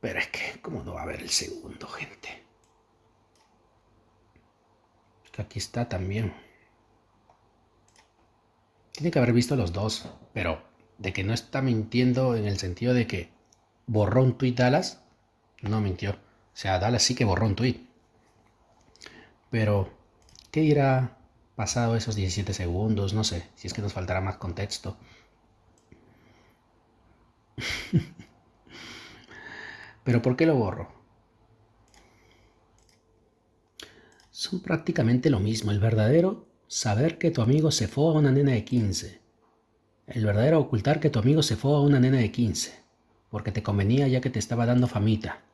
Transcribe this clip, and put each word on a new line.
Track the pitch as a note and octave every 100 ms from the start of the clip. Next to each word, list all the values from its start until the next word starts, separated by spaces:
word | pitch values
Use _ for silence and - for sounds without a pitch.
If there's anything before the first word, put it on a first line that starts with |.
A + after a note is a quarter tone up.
Pero | A2+ G2+
es | -
que, | - - -
¿cómo | - -
no | -
va | -
a | E2+
ver | -
el | -
segundo, | - - - - - -
gente? | - - - - - _ _ _ _ _ _ _ _ _ _ _ _ _ _ _ _ _ _ _ _ _ _ _ _ _ _ _ _ _
Que | -
aquí | A2 -
está | - - A#2+
también. | - F#2+ G#2 A2 - - _ _ _ _ _ _ _ _ _ _ _ _ _ _ _ _ _ _ _ _ _ _ _ _
Tiene | - D#3+
que | D#3+
haber | A#2+
visto | A#2+ A#2+ C#3
los | F#2
dos, | F2 G#2+ - - - -
pero | - F2 D#2 - _ _ _
de | G#2
que | G2
no | F#2+
está | A2+ - C#3
mintiendo | C3 A#2 G#2+ A#2+ B2+ B2 C3
en | A#2 G#2
el | G2
sentido | F#2+ F2 A#2+
de | B2+ A#2
que | F2+ E2+ _ _ _ _ _ -
borró | G#2+ G2+ A#2
un | C3 A#2+
tuit | B2+ B2
Dallas, | B2 C#3+ F#3 - _ _ _ _ _ -
no | G2+ A2
mintió. | G#2 F2 G2+
O | G2+ _ _ _ -
sea, | G2+ F#2
Dallas | G2+ A#2+
sí | -
que | B2 A2+
borró | F2+
un | A2
tuit. | G2 B2 - - _ _ _ _ _ _ _ _ _ _ _ - - - _ _
Pero, | A#2 G#2 G#2 F2+ - _ _ _ - -
¿qué | -
dirá | D#3 D3 C#3 C3 B2+ - _ _ _
pasado | - G#2 B2 A#2 A2+
esos | A2 G#2
diecisiete | F#2+ F2+ F#2
segundos? | G2 F2 F2 A2 G#2 G2
No | G#2+
sé, | A2 F2+ -
si | _ -
es |
que | -
nos | G2+
faltará | G2 F2+ F2+
más | F#2+ F#2
contexto. | F#2+ E2+ G2+ - G2 - - - _ _ _ _ _ _ _ - _ _ - _ _ _ _ _ _ _ _ _ _ _ _ -
<laughs> | - - - F3 - - - _ _ _ _ - - - - - - - - - - - - -
¿Pero | - A#2+
por | - B2+
qué | E3
lo | C#3+
borro? | G#2 - - - _ _ _ _ _ _ _ _ _ - _ _ _ _ _ _ _ _ _ _ _ _ _ _ _ _ _ _ - - - _ _
Son | - - F#3
prácticamente | - D#3+ - - A2+ B2 D3+
lo | A#2+
mismo. | G2+ A2+ G#2
El | G#2
verdadero | A2 G#2+ G#2+ D#3 F3+ A3 - _ _
saber | - B2+ G#2 D3+ -
que | E3
tu | C#3
amigo | A2+ C#3+ D#3
se | - G#2
fue | -
a | D#3 D#3
una | C#3+
nena | C3+ C#3+
de | B2
quince. | G#2 B2 G#2+ F2+ - - _ _ _ _ _ _ _ _ -
El | A#2+
verdadero | G#2+ G2+ B2+ D#3+
ocultar | C3+ A2 G2+ D3+
que | D3
tu | B2
amigo | A2+ D#3
se | D3 G#2+
fue | C3+
a | D3
una | C#3+ C#3
nena | B2+ C3+
de | A2
quince, | - A#2 F2 - - _ _ _ _ _
porque | G#2+ G2+
te | G2
convenía | F#2+ G2+ G2 B2+ C#3
ya | B2+
que | B2+
te | B2
estaba | - A#2
dando | A#2 B2 B2
famita. | A2 G#2 G#2+ - - _